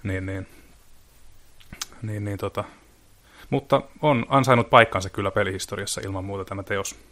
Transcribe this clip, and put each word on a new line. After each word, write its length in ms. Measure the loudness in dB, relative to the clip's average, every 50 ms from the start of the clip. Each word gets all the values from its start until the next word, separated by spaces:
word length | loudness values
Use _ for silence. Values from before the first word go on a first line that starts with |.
| -6
Niin, 220 | -6 -6 -6 -6
niin. 220 | -6 -8 -8 -10 -12 -16 -20 -20 -20 -20 -20 _ -20 -20 -20 -20 -20 -20 -20 -20 -20 -20 -20 -20 -20 -20 -20 -20 -20 -14 -14 -14 -16 -14 -12
Niin, 240 | -10 -8 -8 -6 -6
niin, 120 | -8 -6 -6
tota. 260 | -6 -6 -6 -8 -10 -10 -14 -20 -20 -20 _ _ _ -20 -20 -20 _ -20 -20 -20 -8 -4
Mutta 320 | -4 -4 0 2 0 0 0 -2 -12 -2
on 240 | 0 2 2 2 0 2
ansainnut 400 | 2 2 4 6 4 4 4 6
paikkansa 400 | 8 8 8 8 4 -4 -4 -4
kyllä 220 | -4 -2 -2 0
pelihistoriassa 720 | 2 0 0 0 -2 -6 -8 -8 -8 -8 -6 -6 -8 -8 -8
ilman 200 | -8 -8 -8 -8
muuta 200 | -8 -8 -8 -8
tämä 180 | -8 -8 -10 -6
teos. 320 | -4 -4 -2 -2 -4 -8 -14 -20 -20